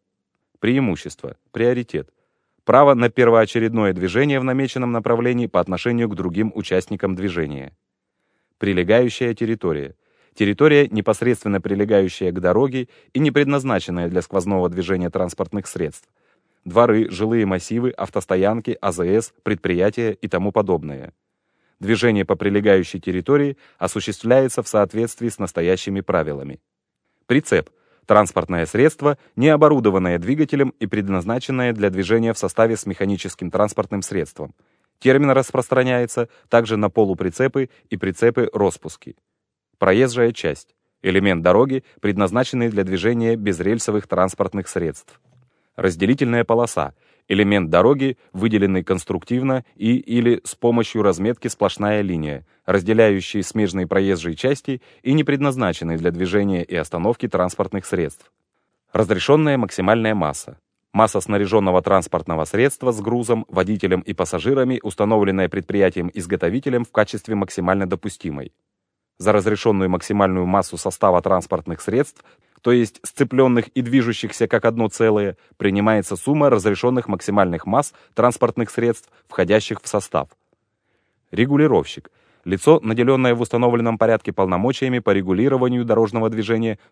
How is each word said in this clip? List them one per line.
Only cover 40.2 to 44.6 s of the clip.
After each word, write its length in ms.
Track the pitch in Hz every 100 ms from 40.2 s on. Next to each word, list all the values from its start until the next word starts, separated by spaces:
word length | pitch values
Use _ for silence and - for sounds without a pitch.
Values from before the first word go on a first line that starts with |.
| 117
часть. 420 | 110 82 71 - _ _ _
Элемент 400 | 95 92 98 85
дороги, 400 | 85 98 135 131 - _
предназначенный 680 | 101 98 95 113 131 127 117
для 140 | 104
движения 520 | 95 92 104 120 113 113
безрельсовых 720 | 101 85 90 113 - 104 -
транспортных 600 | 90 92 - 95 101